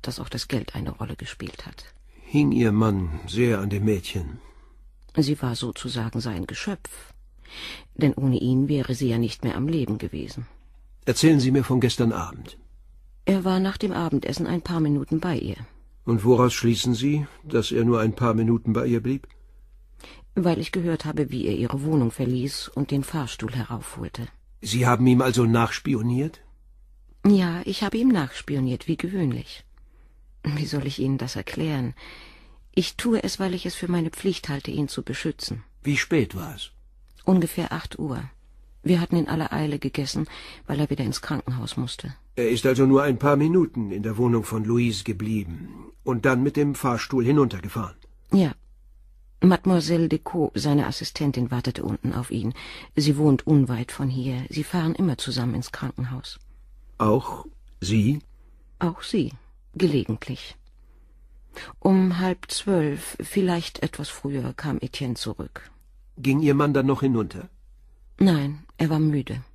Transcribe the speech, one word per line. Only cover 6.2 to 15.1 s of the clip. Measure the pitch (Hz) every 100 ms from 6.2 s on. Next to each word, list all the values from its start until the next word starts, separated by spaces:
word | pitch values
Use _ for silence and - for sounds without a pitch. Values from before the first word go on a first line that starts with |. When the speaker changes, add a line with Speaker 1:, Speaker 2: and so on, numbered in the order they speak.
Speaker 1:
sein | 120 92 95
Geschöpf. | - - 196 - - - - - - - - - - -
Denn | - -
ohne | - 135 123
ihn | 123 131 139
wäre | 147 127
sie | 123 131
ja | 117
nicht | 117 -
mehr | 123 -
am | 139
Leben | 165 120 104
gewesen. | - 76 58 - 117 - - - - -
Speaker 2:
Erzählen | - 127 156 151
Sie | 127
mir | 135
von | 123 127
gestern | 120 - 117
Abend. | 104 - - 60 - - - - - - - -
Speaker 1:
Er | 196
war | 185 185
nach | 190 190
dem | 208
Abendessen | - 165 143 - 139 170
ein | 175
paar | - 170
Minuten | 156 143 139